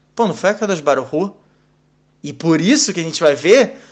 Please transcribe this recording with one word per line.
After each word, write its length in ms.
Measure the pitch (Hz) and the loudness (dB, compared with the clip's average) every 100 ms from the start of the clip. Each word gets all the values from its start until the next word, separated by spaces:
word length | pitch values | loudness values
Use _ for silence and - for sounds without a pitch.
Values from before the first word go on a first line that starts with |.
| _ - | _ -4
Pô, 100 | 220 | -4
não 80 | |
foi 180 | - 185 | 0 -2
a 20 | |
Kadosh 260 | 214 208 175 | -2 -2 -2
Baruch 340 | 143 131 123 | 0 0 -2
Hu? 220 | 151 196 - _ _ _ _ _ _ _ _ | -4 -4 -8 _ _ _ _ _ _ _ _
E 80 | 143 | -16
por 300 | - 165 156 | -4 0 2
isso 320 | 180 302 - | 2 0 0
que 80 | 170 | -4
a 20 | |
gente 160 | 165 151 | -8 0
vai 160 | 160 139 | 2 2
ver 460 | 170 254 214 - - | 4 4 2 -4 -20